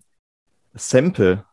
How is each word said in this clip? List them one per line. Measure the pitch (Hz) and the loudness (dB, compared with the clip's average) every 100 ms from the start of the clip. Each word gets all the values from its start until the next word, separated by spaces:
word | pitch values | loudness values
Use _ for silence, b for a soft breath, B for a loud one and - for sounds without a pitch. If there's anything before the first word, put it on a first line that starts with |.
| _ _ _ _ _ _ _ - | _ _ _ _ _ _ _ -16
Sempe, | - 127 165 - 95 98 - | -2 0 0 0 0 0 -6